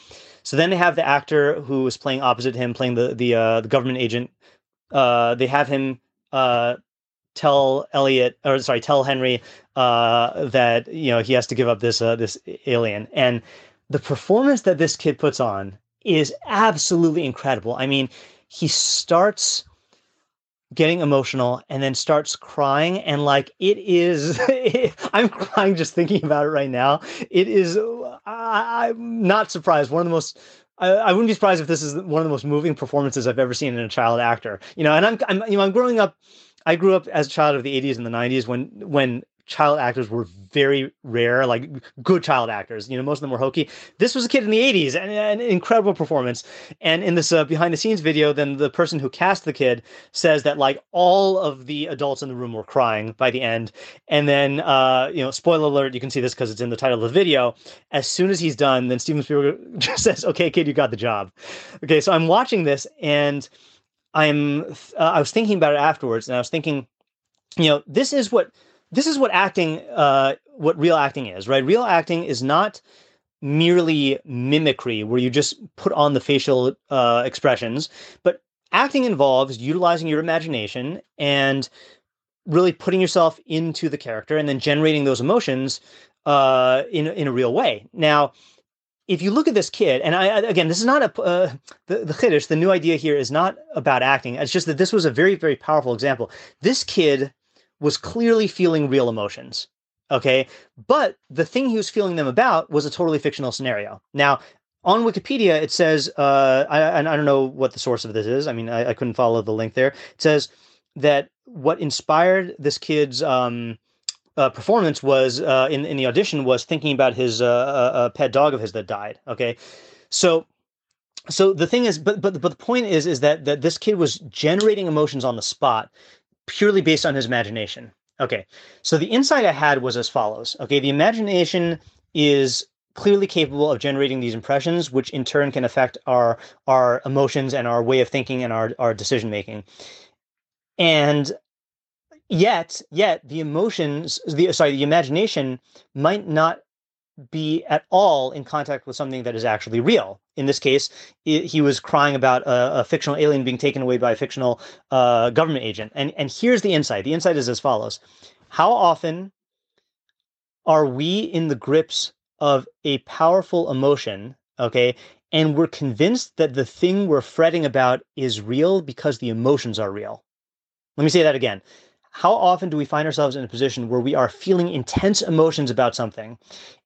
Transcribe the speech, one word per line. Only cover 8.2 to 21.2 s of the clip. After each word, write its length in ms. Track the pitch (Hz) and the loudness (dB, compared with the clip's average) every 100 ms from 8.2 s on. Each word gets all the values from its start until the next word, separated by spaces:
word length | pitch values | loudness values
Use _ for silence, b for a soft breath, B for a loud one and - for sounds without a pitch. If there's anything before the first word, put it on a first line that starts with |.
| 123 - | 0 -2
or 160 | 143 131 | -2 0
sorry, 220 | 123 120 | 0 -2
tell 240 | - 143 135 | 0 0 0
Henry, 360 | 131 127 120 B B B 135 | 0 0 -2 B B B 0
uh, 680 | 123 117 117 117 117 - 139 | 2 4 4 2 0 -2 -2
that, 420 | 131 120 117 - | 2 2 2 -2
you 220 | 160 139 | -4 0
know, 120 | 117 | 0
he 80 | 110 | 2
has 160 | 127 - | 0 0
to 80 | 123 | 0
give 140 | 120 | 0
up 100 | 107 | 0
this, 220 | 117 - | -2 0
uh, 160 | 117 117 | -2 -2
this 200 | 107 - - - 139 | -4 -8 -16 -10 -2
alien. 420 | 117 113 104 110 | 0 0 -4 -6
And 280 | - - 120 B B B B - | 0 0 0 B B B B -8
the 100 | 143 | -6
performance 640 | - 139 - 220 277 262 | -4 -4 0 2 4 2
that 160 | 196 151 | 0 2
this 180 | 160 - | 0 0
kid 200 | 156 131 | -4 0
puts 220 | 147 - | -2 0
on 380 | 120 98 98 95 _ _ | -2 -4 -8 -14 _ _
is 300 | 220 160 139 - - | 0 0 0 -6 -4
absolutely 800 | 208 220 156 - 170 165 156 139 | 2 2 2 0 2 2 2 -4
incredible. 500 | - 139 117 107 127 | -4 -4 -2 -4 -4
I 120 | 135 | -2
mean, 220 | 139 127 B B B _ | 0 -2 B B B _
he 180 | - 156 | -6 -4
starts 960 | - - - - 170 208 208 - - - _ _ _ _ _ _ _ _ _ _ | -2 -2 -4 0 2 2 0 -4 -4 -8 _ _ _ _ _ _ _ _ _ _
getting 280 | 131 160 175 | 0 2 2
emotional 600 | 147 139 | 2 2